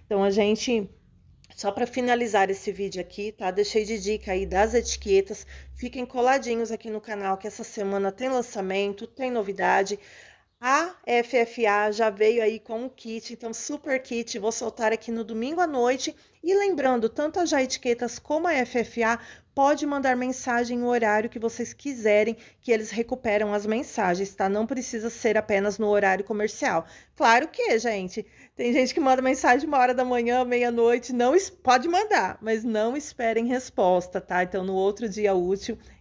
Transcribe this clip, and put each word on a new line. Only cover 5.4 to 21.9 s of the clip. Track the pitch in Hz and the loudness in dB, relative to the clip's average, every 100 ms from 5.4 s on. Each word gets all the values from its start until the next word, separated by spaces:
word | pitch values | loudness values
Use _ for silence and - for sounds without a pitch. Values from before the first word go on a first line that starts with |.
| - - - - | -14 -20 -18 -12
Fiquem | 247 262 247 | -10 -8 -8
coladinhos | 254 247 269 233 226 220 | 0 2 2 0 -4 -4
aqui | 220 226 | -6 -8
no | 214 | -10
canal, | 214 208 196 190 | -8 -6 -4 -4
que | 214 | -6
essa | - | -12
semana | 220 - 196 196 196 | -12 -6 -4 -2 -2
tem | 196 254 | -4 -2
lançamento, | 269 294 220 190 196 202 202 226 | -2 -4 -6 -4 -2 -2 -6 -12
tem | - 254 | -8 -4
novidade. | 240 202 190 180 196 196 208 - - - _ _ _ 247 | -4 -4 -2 2 2 0 -4 -12 -20 -20 _ _ _ 0
A | 285 339 - - | 0 0 -6 0
F | 240 240 254 | 0 2 0
F | 233 240 214 | 0 0 2
A | 208 214 | 2 2
já | 208 226 | 2 0
veio | 196 214 233 | 4 4 4
aí | 214 220 | 2 0
com | 226 226 254 | -6 -8 -8
o | |
kit, | 254 226 226 - | -12 -12 -10 -10
então | 233 233 | -12 -12
super | 226 - 294 311 254 | -10 -8 -8 -4 -4
kit, | 262 233 226 226 | -2 -6 -6 -4
vou | 208 | -4
soltar | 226 233 - 220 | -4 -6 -2 0
aqui | 220 233 | 0 -2
no | 226 | -6
domingo | 214 226 247 339 | -6 -6 -4 0
à | 339 | 0
noite. | 269 240 262 311 - _ _ | 2 2 0 -4 -10 _ _
E | 320 392 | 0 2
lembrando, | 403 302 269 247 220 | 2 2 2 2 0
tanto | - 302 359 | -2 -2 0
a | 330 | 0
Já | 294 | 0
Etiquetas | 262 - 254 233 240 - | 0 -2 -2 -2 -4 -8
como | - 302 349 | -4 -2 0
a | |
F | 285 240 247 | 0 0 -2
F | 220 233 | -4 -2
A | 226 233 - - _ | 0 -2 -6 -20 _
pode | - 277 302 294 | 2 4 4 0
mandar | 285 262 247 | 0 0 0
mensagem | 254 254 262 240 240 240 | -2 -4 -2 -2 -2 -2
no | 240 | 0
horário | 240 220 214 233 | 2 2 2 0
que | 233 | -4
vocês | 226 226 233 | -6 -6 -10
quiserem, | - 285 | -10 -10